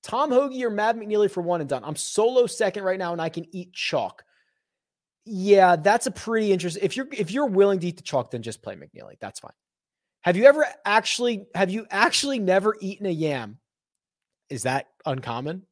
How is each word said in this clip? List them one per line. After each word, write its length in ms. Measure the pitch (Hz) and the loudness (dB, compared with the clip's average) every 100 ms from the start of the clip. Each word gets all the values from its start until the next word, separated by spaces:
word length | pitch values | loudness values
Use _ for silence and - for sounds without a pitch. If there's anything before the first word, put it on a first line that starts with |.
Tom 260 | - 233 302 | -6 -2 2
Hoge 320 | 254 277 262 | 2 2 -2
or 80 | 247 | -4
Matt 280 | 208 214 226 | -2 0 -2
McNeely 340 | 214 214 202 | -2 2 2
for 100 | 190 | 0
one 200 | 170 175 | -2 -2
and 80 | 143 | -2
done. 140 | 135 | -6
I'm 120 | 117 147 | -6 -8
solo 500 | - - 226 254 240 | -4 0 2 2 0
second 380 | - 208 196 | 0 -4 -2
right 160 | 190 185 | -4 -2
now 120 | 180 | -4
and 100 | 170 | -4
I 80 | 165 | -6
can 180 | 165 - 185 | -6 -12 -14
eat 180 | 180 | -14
chalk. 500 | - - 151 98 - _ _ _ _ _ _ _ _ _ _ - | -10 -4 -2 -4 -10 _ _ _ _ _ _ _ _ _ _ -12
Yeah, 520 | 202 190 202 185 175 | -6 4 6 8 6
that's 280 | 160 226 247 | 4 2 0
a 60 | |
pretty 400 | - - 226 214 | -8 -4 -2 2
interesting, 320 | 190 175 170 | 0 0 -4
if 120 | 196 - | -4 -4
you're, 120 | 269 | -8
if 200 | 269 170 | -4 -4
you're 160 | 226 285 | -2 0
willing 320 | 190 202 196 | 4 4 4
to 80 | 175 | -2
eat 100 | 170 | -8
the 60 | |
chalk, 260 | - 143 120 | -4 -4 -4
then 140 | 123 | -8
just 180 | 113 107 | -10 -12
play 140 | - 98 | -14 -16
McNeely. 400 | 71 - - - | -18 -20 -20 -16
That's 200 | 101 - | -16 -16
fine. 140 | - _ _ _ _ _ _ _ | -20 _ _ _ _ _ _ _
Have 160 | - 180 | 0 6
you 80 | 254 | 8
ever 180 | 294 285 - - | 8 2 -2 2
actually, 600 | 214 220 - 240 220 196 - | 2 2 -2 -2 -2 -6 -2
have 160 | 190 | -2
you 160 | 202 220 | -2 -6
actually 480 | 196 233 - 277 269 | 0 2 2 -2 -2
never 380 | 190 185 208 214 | 2 2 2 -2
eaten 260 | 190 196 196 | -6 -6 -6
a 40 | |
yam? 460 | 165 156 139 110 113 _ _ _ _ _ _ _ _ _ | -2 -2 -4 -8 -16 _ _ _ _ _ _ _ _ _
Is 120 | 131 | -6
that 260 | 127 131 - _ - | -2 -2 -4 _ -6
uncommon? 560 | 131 123 117 139 180 - | -6 -6 -8 -8 -10 -14